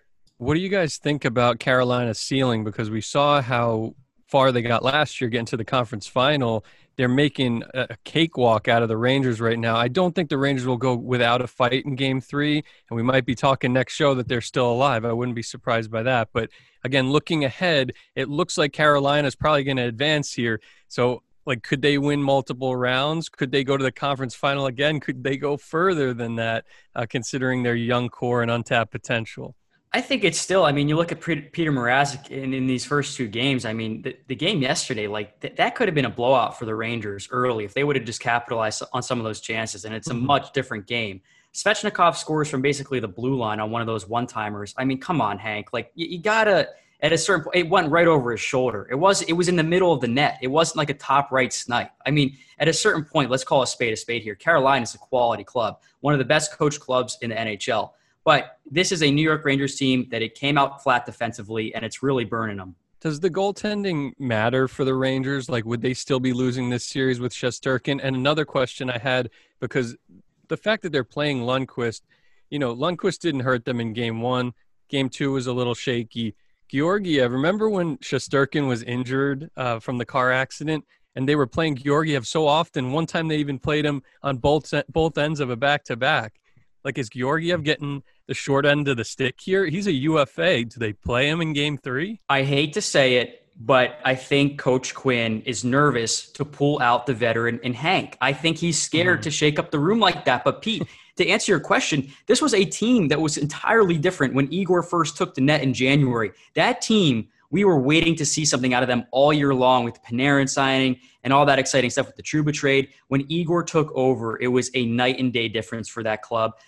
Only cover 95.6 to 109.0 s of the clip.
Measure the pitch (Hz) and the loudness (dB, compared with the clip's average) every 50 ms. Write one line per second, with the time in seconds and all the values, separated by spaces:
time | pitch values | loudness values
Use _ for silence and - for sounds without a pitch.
95.6 | 123 123 127 139 147 147 120 117 113 110 - - - - - - 143 - - - | -2 0 2 4 4 4 2 2 0 -2 -2 -4 -6 -8 -8 -8 -8 -6 -4 0
96.6 | 143 143 147 135 127 120 120 123 - - 127 107 120 113 113 113 117 117 117 120 | 0 2 2 4 4 4 4 2 2 0 -2 0 2 0 2 2 0 -2 -2 -2
97.6 | - 127 123 110 143 165 190 147 113 - - - 123 135 143 147 156 160 160 160 | -4 -6 -6 -2 0 0 0 0 -2 -4 -4 -2 0 0 0 0 0 -2 0 0
98.6 | 170 170 156 - - - - 160 175 185 170 151 113 160 147 - 151 151 147 180 | 0 0 0 0 -2 -2 0 2 2 2 2 0 0 -4 -2 2 2 2 2 0
99.6 | 170 - - 147 143 180 220 233 208 180 - 147 - 139 127 123 - 139 - - | -2 -2 -2 0 2 2 2 4 4 2 2 2 2 2 2 2 2 0 0 0
100.6 | - 220 220 175 - - - - - _ _ - 180 156 190 226 - - 190 147 | -2 -4 -4 -4 -4 -8 -10 -16 -20 _ _ 0 2 2 2 2 2 2 2 2
101.6 | 147 - 196 262 - - 165 143 131 - - - _ - 240 - 320 269 220 190 | 2 2 2 2 2 0 0 -2 -2 -4 -8 -6 _ 2 2 2 2 2 2 2
102.6 | 196 151 - - 202 233 254 233 170 135 147 147 160 151 151 - 147 147 - - | 2 2 0 -2 0 2 4 4 4 2 2 0 0 0 -2 -2 -2 -4 -4 -2
103.6 | - - 220 226 208 175 170 156 143 185 185 - 175 139 120 135 139 147 160 185 | 0 4 4 6 6 4 4 2 0 0 0 2 0 2 2 2 0 0 0 -2
104.6 | 196 175 185 175 160 - 175 170 160 147 - - 185 175 - - 131 143 151 147 | 0 2 2 2 0 0 0 0 0 0 -2 -4 -4 -4 -2 0 2 4 4 2
105.6 | 135 135 120 107 127 131 143 147 139 127 120 117 110 98 - _ _ _ - 151 | 2 0 0 0 2 2 4 4 4 2 0 0 -2 -4 -6 _ _ _ -2 0
106.6 | 175 226 247 240 - - 220 214 185 147 120 113 101 - _ _ _ _ - 185 | 2 2 0 0 0 0 2 4 4 4 2 0 -2 -6 _ _ _ _ -2 2
107.6 | 208 196 170 139 127 139 156 165 165 165 165 165 147 135 - 160 156 143 151 127 | 4 4 4 4 4 4 4 4 4 2 0 0 -2 -2 -2 -2 0 0 0 0
108.6 | 127 127 123 123 127 123 123 120 | 0 2 2 2 2 2 0 0